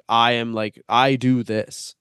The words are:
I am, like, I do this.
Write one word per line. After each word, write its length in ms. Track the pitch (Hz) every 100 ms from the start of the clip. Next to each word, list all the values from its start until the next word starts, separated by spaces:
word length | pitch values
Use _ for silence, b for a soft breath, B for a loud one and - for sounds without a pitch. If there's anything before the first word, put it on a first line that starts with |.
| -
I 260 | 117 117
am, 200 | 120 117
like, 260 | 113 107 - -
I 280 | 117 135 131
do 260 | 127 127
this. 520 | 110 110 - - - -